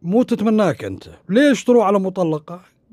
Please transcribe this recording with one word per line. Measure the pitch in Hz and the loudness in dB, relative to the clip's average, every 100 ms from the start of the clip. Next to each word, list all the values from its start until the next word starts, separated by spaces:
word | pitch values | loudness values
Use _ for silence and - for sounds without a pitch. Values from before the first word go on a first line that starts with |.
مو | 170 226 | -2 0
تتمناك | - 233 220 214 185 117 | 0 -2 0 2 0 -2
أنت، | 101 95 - - - | -8 -12 -16 -16 -2
ليش | 214 294 233 | 2 2 2
تروح | - 240 202 | 2 2 2
على | 202 | 0
مطلقة؟" | 190 185 165 151 151 175 _ _ _ | -2 -4 -4 -4 -8 -20 _ _ _